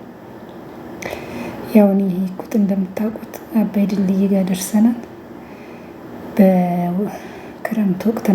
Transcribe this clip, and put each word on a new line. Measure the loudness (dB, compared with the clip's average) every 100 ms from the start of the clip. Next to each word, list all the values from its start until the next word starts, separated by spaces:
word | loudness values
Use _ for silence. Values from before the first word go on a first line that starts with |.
| -8 -16 -18 -18 -18 -16 -16 -16 -14 -12 -10 -10 -10 -10 -10 -12 2
ያው | 6 6
እኔ | 6 2
የሄድኩት | 0 -2 -6 -2 2
እንደምታውቁት | 2 2 -2 -2 -4 -4 -10 -14 -2 0
አባይ | 2 2 2
ድልድይ | 2 2 4 4
ጋር | 4 2
ደርሰናል። | -2 0 4 4 2 -6 -14 -16 -18 -16 -16 -16 -16 -16 -16 -16 -14 -2
በክረምት | 6 6 6 4 0 0 0 -2 -6 -12 -16 -16 -12 -4 0 2 2 0
ወቅት | 0 4